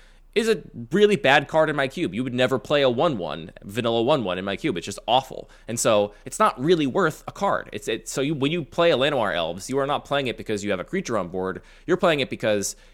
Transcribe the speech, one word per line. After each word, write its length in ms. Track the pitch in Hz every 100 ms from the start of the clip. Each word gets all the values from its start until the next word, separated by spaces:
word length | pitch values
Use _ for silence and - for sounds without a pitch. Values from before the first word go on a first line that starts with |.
| - - -
is 160 | - 226
a 120 | 196 - - 117
really 240 | 202 208 190
bad 320 | 135 147 139
card 220 | 160 156
in 80 | 147
my 100 | 135
cube. 260 | 180 117
You 80 | 98
would 100 | 131
never 260 | 123 127 131
play 220 | - 147
a 80 | 135
one 280 | 120 165 110
one, 340 | 82 80 80 -
vanilla 380 | 98 110 117 117
one 220 | 117 151 95
one 120 | 90
in 60 |
my 140 | 98 98
cube. 180 | 156 98
It's 100 | -
just 140 | - -
awful. 420 | 123 - - - - -
And 140 | 113
so 340 | 123 104 101 - -
it's 140 | -
not 220 | 214 -
really 240 | 151 175 139
worth 360 | 220 165 - -
a 60 |
card. 380 | - 196 92 -
It's, 160 | - -
it, 220 | 110 -
so 100 | 147
you, 140 | 139 151
when 160 | 143
you 140 | 175 113
play 260 | - 170
a 60 | 127
Llanowar 360 | 143 135 101
Elves, 360 | 85 82 90 110
you 80 | 135
are 100 | 139
not 160 | 135
playing 240 | - 143 127
it 80 | 110
because 260 | 104 104
you 100 | 101
have 80 | 92
a 20 |
creature 340 | 82 185 - 110
on 120 | 87
board. 320 | 92 92 92 - - -
You're 80 | 180
playing 240 | 180 147
it 100 | 127
because 460 | 117 113 104 95 - -